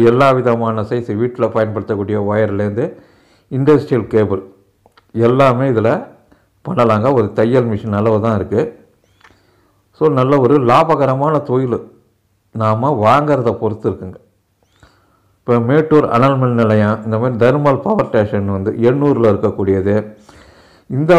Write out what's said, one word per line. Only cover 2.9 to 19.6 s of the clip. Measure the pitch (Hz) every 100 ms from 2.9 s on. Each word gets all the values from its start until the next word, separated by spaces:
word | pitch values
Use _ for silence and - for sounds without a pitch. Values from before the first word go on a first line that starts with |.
| - - _ _ _ _ 131
இண்டஸ்ட்ரியல் | 139 147 - 127 110
கேபிள் | 110 101 95 - _ _ _ _ _ _ 113 117
எல்லாமே | 131 139 120 139
இதுல | 113 110 165 269 - _ _ _ _ -
பண்ணலாங்க. | - 117 107 120 143
ஒரு | 139 -
தையல் | 113 131 117
மிஷின் | 104 113 101
அளவு | 110 107 113
தான் | 104
இருக்கு. | 90 101 - - _ _ _ _ _ _ _ _ _ _ _ -
So | 156 131
நல்ல | 127 143
ஒரு | 123 147 120
லாபகரமான | 131 160 151 135 131 143 151 143
தொழில், | 127 131 107 - _ _ _ _ _ _ 113
நாம | 107 110 135 131 107
வாங்குறத | 135 147 139 117 117
பொறுத்து | 110 101 113
இருக்குங்க. | 92 92 - _ _ _ _ _ _ _ _ _ _ _ _
இப்ப | - 120 117
மேட்டூர் | 147 156 151 131 117
அனல் | 135 135
மின் | 127 117
நிலையம், | 110 107 104 110 110
இந்த | 110
மாதிரி | 123 113
தெர்மல் | 120 143 147 135 202
பவர் | 214 123
ஸ்டேஷன் | 113 104 104 98 98
வந்து | 98 113 117
எண்ணூர்ல | 139 143 139 113
இருக்கக்கூடியது, | 101 - 95